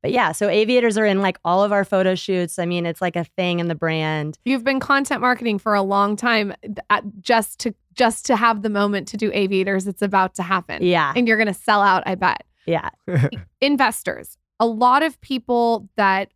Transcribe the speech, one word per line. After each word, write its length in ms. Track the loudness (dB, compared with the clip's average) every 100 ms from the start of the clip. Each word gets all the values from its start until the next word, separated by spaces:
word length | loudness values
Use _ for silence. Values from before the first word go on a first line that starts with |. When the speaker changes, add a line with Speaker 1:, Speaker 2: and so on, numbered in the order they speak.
Speaker 1:
but 100 | -2
yeah, 220 | 0 0
so 160 | 0 0
aviators 480 | 2 4 4 2 2
are 80 | 2
in, 160 | 2
like, 180 | 0 -2 0
all 180 | 2
of 80 | 2
our 140 | 0 0
photo 280 | 0 2
shoots. 460 | 0 -2 -2 -2 -4
I 60 | -4
mean, 200 | -2 -4
it's 160 | -4
like 140 | -4 -4
a 80 |
thing 380 | -6 -4 -2 -2
in 80 | -2
the 40 |
brand. 640 | -2 -2 -2 -2 -2 -4 -6
Speaker 2:
You've 220 | -4 -2 0
been 160 | -2
content 400 | 0 0 0 -2
marketing 380 | 0 0 -2 -2
for 140 | 0
a 80 | 0
long 360 | 2 0 0 0
time, 360 | 0 0 -2 -8
th-, 160 | -12 -14 0
at, 140 | 0 0 -14
just 360 | 0 0 0 -8
to, 120 | -8 -8 _ 0
just 300 | 0 0 -2
to 100 | 2
have 260 | 2 0
the 80 | -2
moment 380 | 0 0 -2 -6
to 100 | -4
do 140 | -2
aviators. 540 | 0 0 0 0 -2 -4
It's 140 | -4
about 340 | 0 2 0 -4
to 80 |
happen. 400 | -4 -4 -4 -2
Speaker 1:
Yeah. 300 | 2 2 2 0
Speaker 2:
And 100 | 2
you're 120 | 2
gonna 160 | 0
sell 280 | -2 0 4
out, 220 | 4 2 0
I 100 | -2
bet. 280 | -2 -2 -8 _ -4
Speaker 1:
Yeah. 240 | -4 -4 _ -4
Speaker 3:
<laughs> 220 | 0 0 -2 -16 _
Speaker 2:
Investors. 760 | 0 2 0 0 -8 -10 -12 -20 _ _
A 80 | -2
lot 360 | 2 4 4
of 160 | 2 -4
people 680 | -6 -6 0 2 2 0 -4 0
that 360 | 2 2 -2